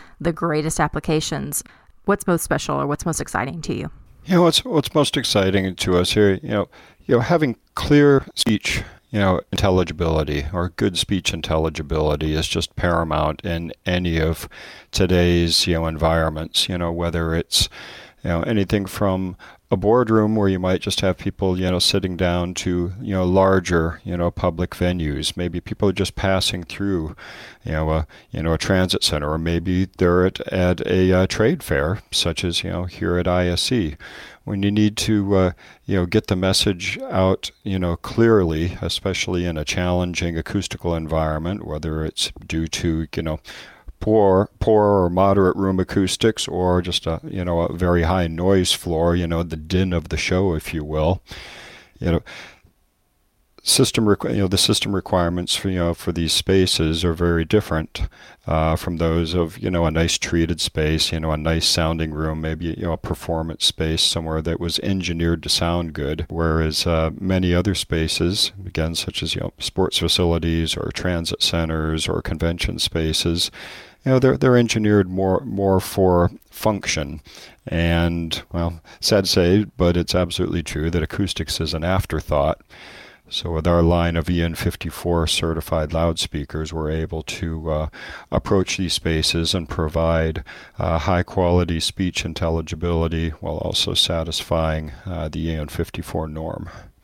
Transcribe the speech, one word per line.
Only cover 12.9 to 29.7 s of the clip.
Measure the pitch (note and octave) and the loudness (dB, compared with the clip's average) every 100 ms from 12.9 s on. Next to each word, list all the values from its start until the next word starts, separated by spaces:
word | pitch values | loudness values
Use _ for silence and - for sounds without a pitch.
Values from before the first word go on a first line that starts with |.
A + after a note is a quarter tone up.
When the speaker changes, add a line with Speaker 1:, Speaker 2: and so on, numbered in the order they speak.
| E2 E2 D#2 D2+ D2+ - | 0 0 0 -2 -4 -6
Speaker 2:
in | E2+ E2+ - - | -6 -6 -8 -2
any | F2+ F2+ D#2+ | 0 0 0
of | D#2+ E2 - - - - - | 0 -2 -8 -16 -20 -20 -6
today's, | - F#2 F2+ F2 E2+ E2+ E2 - | 0 2 4 4 4 4 2 2
you | E2 | 0
know, | E2 | -2
environments, | D#2+ D#2+ E2 D#2+ D#2 D#2+ - - | 0 2 2 0 -2 -6 -4 -2
you | F2+ | -2
know, | E2+ | -4
whether | E2+ E2+ E2 E2 | -2 -2 -2 0
it's, | E2 - - - - - - - _ | -2 -2 -2 -2 -6 -18 -18 -20 _
you | - | -4
know, | E2+ | -2
anything | - A2 F#2+ G#2 F#2+ | 0 0 0 0 -2
from | - G2+ F#2 F#2 F2+ - - - | -2 0 0 -4 -10 -18 -14 -4
a | F#2+ | 0
boardroom | G2+ A#2+ A#2 A2 G#2+ A2 | 4 4 4 4 4 2
where | G2 | 2
you | F#2+ | 2
might | F#2 F#2 | 0 0
just | - - | -2 -2
have | G2 F2+ | 0 -2
people, | G2 - F#2+ F2+ | -4 -2 0 0
you | F#2 | 0
know, | F2+ | 0
sitting | - G2 F#2 F2 | 2 0 0 0
down | F2+ F2 F2 | 0 0 -2
to, | F2+ - F2 F2 F#2 | -4 -2 0 -2 -4
you | A#2+ | -4
know, | F#2+ F2+ | 0 2
larger, | F#2+ F#2+ F#2+ F2 F2 E2 - | 4 6 4 2 2 0 -4
you | - F2 | -8 -2
know, | F2 | -2
public | - F#2 E2 F2+ | 0 -2 0 -4
venues. | - F2+ F2+ D#2 C#2+ D2+ - | -2 -2 0 -2 -4 -6 -4
Maybe | F2 F2 | -4 -6
people | - - G2+ | -8 -2 0
are | |
just | F#2 F#2+ - | 0 -4 -2
passing | G2 F#2+ - F#2 | 0 0 0 -4
through, | E2+ - G2+ F#2 D#2+ D#2 - - - - - | -8 -6 -2 -2 -4 -10 -18 -18 -20 -14 -4
you | |
know, | D#2 D#2 | -2 0
a, | D#2+ D#2+ - _ | 0 -2 -10 _
you | - | -4
know, | D#2+ | 0
a | D#2+ | 0
transit | - F#2+ F#2 - | 2 2 2 0
center, | - D2+ D2 | 0 -2 -2
or | D#2+ | -2
maybe | E2 E2+ E2+ | 0 0 0